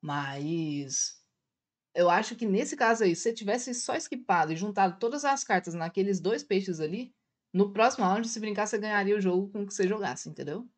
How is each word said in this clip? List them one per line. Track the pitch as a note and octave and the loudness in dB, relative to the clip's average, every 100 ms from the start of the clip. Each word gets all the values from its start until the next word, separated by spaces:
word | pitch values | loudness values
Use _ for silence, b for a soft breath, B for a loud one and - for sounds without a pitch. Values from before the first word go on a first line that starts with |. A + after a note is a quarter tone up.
Mas | D3+ C#3+ C#3 C#3 D3 E3+ D#3+ C#3+ C3+ C3 - - _ _ _ _ _ _ _ | -4 -4 -4 -4 -4 -2 -2 -4 -4 -4 -4 -6 _ _ _ _ _ _ _
eu | - F3 | 4 6
acho | F3 A3 A#3 | 6 2 -4
que | A3+ | 0
nesse | F#3+ C#4+ D#4+ | 0 0 0
caso | A3+ A3+ | 2 4
aí, | G#3+ | 4
se | E3 | 2
você | A#3 | 0
tivesse | A3+ G3+ A#3+ B3+ | -2 -2 -2 -2
só | B3 - | -6 -4
esquipado | D4 D#4+ B3+ - F3 D#3 | -4 -4 -10 0 2 2
e | D#3+ | 0
juntado | G3+ G3+ F#3+ F3 | -4 2 2 2
todas | A#3 C#4+ C#4 | -4 -2 0
as | C4+ | 0
cartas | - F#3+ F3+ | 2 0 0
naqueles | E3+ E3 F#3 G3 F#3+ | -6 -4 0 0 2
dois | E3 A3+ | 0 -2
peixes | - F#3+ G3 E3 | 0 0 0 -4
ali, | D#3 G3 B3+ _ _ _ _ | -4 -4 -10 _ _ _ _
no | F3+ G3+ | 2 2
próximo | G3 A3+ C4 F#3+ | 4 2 4 2
round, | G3+ A3+ | 2 -2
se | A3+ | -6
brincar, | G#3+ G3+ G#3 | -4 -2 -2
você | G#3+ | -2
ganharia | G#3+ G#3 G3 G#3 | 0 0 2 2
o | |
jogo | F#3+ F3+ G3 | 4 2 0
com | G3+ | -6
o | G3+ | -8
que | |
você | - F#3 | -2 0
jogasse, | G#3+ G3 B2+ - | 0 -4 -6 -10
entendeu? | D3+ C#3+ D#3+ B3 | -10 -8 -8 -10